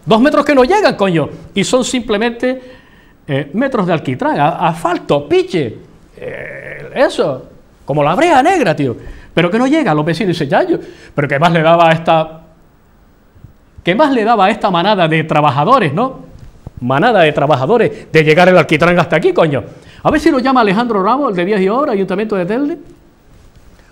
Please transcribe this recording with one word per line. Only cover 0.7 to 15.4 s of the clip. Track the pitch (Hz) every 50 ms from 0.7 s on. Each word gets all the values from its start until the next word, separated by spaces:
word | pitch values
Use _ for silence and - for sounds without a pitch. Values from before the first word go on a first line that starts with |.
| 381 427 370 277 190
coño. | - 202 190 175 156 139 - - - - - -
Y | 196 180
son | - 247 254 254
simplemente, | 254 - 254 - - 208 208 226 240 233 233 254 254 262 262 - - - - _ _ _ _ _ _ _ _ _
eh, | - 139 135 147 143 -
metros | 208 285 - - 214 180
de | 175 175
alquitrán, | 151 - - 127 - 254 302 285 160
a-, | 143 156 165 170 175
asfalto, | 165 165 - - 339 359 - - - 151 143 143
piche, | - 349 370 359 - - 170 135 107 - - - - - _ _ _ _
eh, | - - 135 135 131 - - 139 139 131 139 147 147 147 - -
eso, | 208 277 339 - - 214 156 131 127 - - - - _ _ _ _ _
como | - 139 151 143
la | 147 170
brea | 233 330 349 311 254 269
negra, | 349 392 349 247 170 151
tío. | 156 139 127 110 - - - - - - - -
Pero | 170 165 175
que | 196
no | 226 247
llega, | 254 302 320 277 196 151
los | 151 151
vecinos | 170 160 165 226 185 160
dicen, | - 151 135
"Ya, | 185 247
yo". | 359 330 339 - - - - - - - -
Pero | - -
¿qué | - 139 139
más | 165 175
le | 165 165 156
daba | 160 170 170 170 165
a | 160
esta, | 160 165 175 165 160 160 - - - - - _ _ _ _ _ _ _ _ _ _ _ _ _ _ _ _ _ - - - _ _ _ _ _ - -
que | 170 185
más | 240 311 277
le | 277 233 208
daba | 226 240 208 185
a | 196
esta | 220 220 - 208
manada | 180 170 175 208 214 190 170
de | 156 160 160 156
trabajadores, | 160 156 151